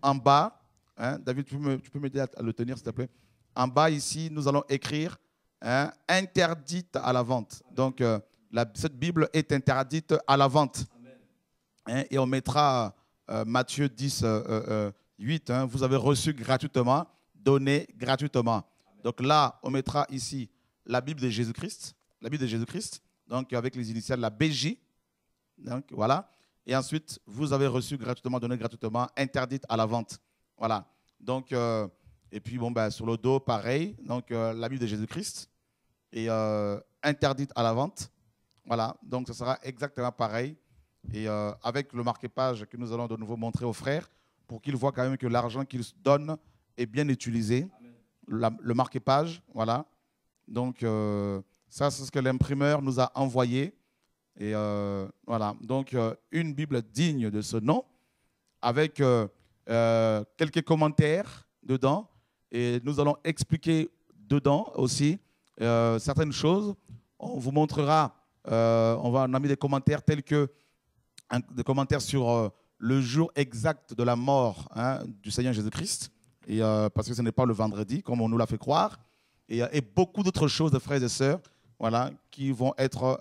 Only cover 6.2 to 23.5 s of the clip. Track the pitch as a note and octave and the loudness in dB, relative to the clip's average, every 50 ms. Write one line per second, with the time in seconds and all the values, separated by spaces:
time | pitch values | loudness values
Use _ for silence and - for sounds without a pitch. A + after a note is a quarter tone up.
6.2 | F#3+ F#3 - F#3+ F3 E3 E3 D#3 C3+ C#3 E3+ F3+ F3 _ - - - B2 B2+ B2 | 2 2 2 2 4 2 2 -2 -6 -6 -6 -6 -6 _ -6 -2 0 2 2 2
7.2 | B2 A#2 C3 B2 G#2 - - - _ - - - C3 C3 B2+ - B2+ A#2 A2 G2+ | 2 2 0 -2 -2 -6 -14 -20 _ -10 -2 0 0 0 0 0 0 2 2 0
8.2 | - _ _ _ _ - - A#2 A#2+ A2 G#2 - - D#3 C#3+ A#2+ C#3+ E3+ E3+ D#3+ | -4 _ _ _ _ -6 -2 -2 -2 -2 -2 -6 -6 -4 -4 -2 -2 0 2 2
9.2 | D#3 - - D#3+ D3 - - C3+ - - C3 C3 C3 B2+ C#3+ D#3+ - - E3 - | 2 2 2 0 0 2 0 2 2 2 2 2 0 0 -2 -4 0 2 0 0
10.2 | - - C#3 C#3 C#3 C3+ B2+ D3+ D3 B2+ - - - - _ - - - - - | 4 4 6 6 6 6 6 4 4 4 0 -6 -10 -10 _ -20 -20 -20 -20 -20
11.2 | _ _ _ _ _ _ _ _ _ _ _ _ - A2 A#2+ C3 C#3 - B2+ C3+ | _ _ _ _ _ _ _ _ _ _ _ _ -8 -4 -4 -4 -2 0 0 0
12.2 | C3 B2+ C3 C3 B2+ - - D3 D3 C#3+ C3 B2 A2+ G2 - _ _ _ _ _ | 2 2 0 -2 -2 0 2 4 4 4 4 2 0 0 -4 _ _ _ _ _
13.2 | _ - A2+ A2 A2 A2 A#2 B2+ B2+ - - C#3 C#3+ C#3 A#2 A#2 C3+ C#3+ - - | _ -6 -4 -4 -2 2 2 2 2 0 0 0 0 0 0 -2 -4 -4 -2 0
14.2 | A#2 A2+ A2 G#2+ - - A2+ A2 - - A2 G#2+ G#2 G2+ G2+ _ _ _ _ - | 0 2 2 0 0 -2 -4 -4 -2 -2 -2 -2 -2 -2 -6 _ _ _ _ -10
15.2 | G2+ B2 D#3+ D#3 - - B2 B2+ C3 B2 A#2 C#3 C3 B2+ C3+ C3+ A2 C#3 C#3+ C3 | -6 -4 -4 -4 -2 -2 -2 -2 -2 -2 -2 0 0 2 2 2 4 4 2 4
16.2 | - D#3 D3 B2+ A2+ B2+ C3 B2+ - D3+ - C3 A#2+ B2 C3 D3+ F3 - _ _ | 2 -2 -2 -2 0 0 0 0 0 0 0 2 2 4 2 2 0 -4 _ _
17.2 | _ _ _ _ - C3+ C#3 C#3 C3+ C#3 C#3+ D3 - - - A2 B2 B2 C3+ B2+ | _ _ _ _ 4 4 4 4 4 4 2 2 0 -4 -12 -8 -2 0 0 0
18.2 | C#3+ D3 - B2+ A#2 A#2 A2+ G2+ - _ _ _ _ _ _ _ - A#2+ A#2 - | 0 0 0 0 2 2 0 -2 -4 _ _ _ _ _ _ _ -6 -6 -4 -2
19.2 | B2+ C#3 D3+ D3+ C#3+ B2 - - - C3 C3 C3+ C3 - - D3 C#3 - C#3 C3 | 2 4 6 6 4 4 0 -4 -8 -4 -2 -2 -2 0 0 0 0 0 -2 -8
20.2 | A#2+ - D3 C3+ A#2 - _ _ _ _ _ _ _ - A#2+ B2+ B2+ C#3+ D#3+ C#3+ | -8 -8 -8 -8 -10 -10 _ _ _ _ _ _ _ -2 -2 -2 -2 -2 -4 -2
21.2 | B2 B2+ G#2+ A2 A#2+ A2+ A2+ - B2 A#2 - - - - - _ _ _ _ - | -2 -2 0 0 -2 -4 -4 -6 -8 -10 -10 -12 -16 -18 -18 _ _ _ _ -12
22.2 | G#2+ A#2 D3 D3 B2+ A#2 A2 A2+ A#2 - - F#3 A3 - - - _ _ _ _ | -8 -6 -4 -2 -2 -2 -2 -4 -4 -4 -6 -8 -8 -8 -12 -16 _ _ _ _
23.2 | _ - A#2+ B2+ C3 - | _ -6 -6 -6 -4 -2